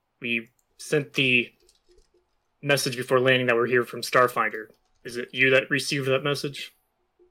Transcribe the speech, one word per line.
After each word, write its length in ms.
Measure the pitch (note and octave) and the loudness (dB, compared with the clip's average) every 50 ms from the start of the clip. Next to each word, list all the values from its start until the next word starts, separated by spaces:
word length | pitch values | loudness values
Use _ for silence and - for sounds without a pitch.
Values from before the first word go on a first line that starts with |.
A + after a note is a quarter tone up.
| _ _ _ _ | _ _ _ _
we 280 | - A#2+ A#2 A#2 A2+ - _ _ _ _ _ - | -8 -6 -6 -6 -6 -8 _ _ _ _ _ -20
sent 360 | - - D#3 D3+ C#3+ - - | -6 -2 -2 -2 -2 -2 -2
the 380 | - C#3 B2+ B2+ B2 A2+ - - _ _ _ _ _ _ _ _ _ _ _ _ _ _ _ _ _ _ _ _ _ | -2 0 2 2 0 0 -2 -8 _ _ _ _ _ _ _ _ _ _ _ _ _ _ _ _ _ _ _ _ _
message 340 | - C#3 C#3+ C#3 - C#3 A#2+ A#2+ | -2 -2 0 0 0 -4 -6 -6
before 220 | B2+ - C3 B2+ | -2 0 2 2
landing 280 | B2 C3 B2+ B2+ B2+ A#2+ | 4 4 4 4 2 2
that 80 | A#2+ | 2
we're 120 | A#2 A#2+ A#2 | 2 2 2
here 160 | B2 B2 A#2+ | 2 2 0
from 180 | - - A#2+ | 0 -6 -10
Starfinder. 680 | A#2 - - C3+ B2 A#2+ - B2 A2 G#2+ A2 A2 G#2+ - _ _ _ _ _ _ - | -8 0 2 4 4 4 2 0 -2 -2 -4 -8 -12 -14 _ _ _ _ _ _ -16
Is 140 | B2+ A#2 A#2+ | -12 -10 -10
it 120 | B2 - - | -10 -8 -2
you 180 | B2+ C3 C3 | 0 2 4
that 180 | C3 C3+ C3 - | 4 4 2 2
received 380 | C#3+ C3+ B2+ - D#3 C#3+ C3 C3+ | -2 -4 -2 -2 -4 -4 -2 0
that 160 | C3 C3+ D3 | 0 0 0
message? 500 | C#3+ C#3+ C3+ - D3 C#3 - - - - _ _ _ _ _ _ _ _ _ _ _ | -2 -4 -4 -4 -8 -8 -10 -12 -14 -16 _ _ _ _ _ _ _ _ _ _ _